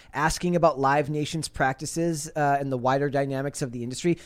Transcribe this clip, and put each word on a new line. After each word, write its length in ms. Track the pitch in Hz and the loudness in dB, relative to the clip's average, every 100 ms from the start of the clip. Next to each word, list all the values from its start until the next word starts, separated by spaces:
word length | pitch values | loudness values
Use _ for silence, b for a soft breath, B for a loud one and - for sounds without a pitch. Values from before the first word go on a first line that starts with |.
| B | B
asking 440 | 135 156 - 175 175 | 0 0 0 0 4
about 220 | 165 135 | 4 4
Live 300 | 135 143 139 | 4 4 2
Nation's 400 | 151 147 160 - | -2 -4 -4 -6
practices, 840 | - 135 135 147 165 170 160 160 156 | -2 -2 -2 -6 -2 -2 -2 -4 0
uh, 220 | 143 143 | 2 2
and 100 | 139 | 0
the 60 | 127 | -2
wider 320 | 127 139 143 | 2 2 2
dynamics 540 | 139 139 135 139 - | 0 0 -2 -4 -4
of 100 | 135 | -6
the 100 | 120 | -6
industry." 360 | 120 131 175 165 | -8 -2 0 0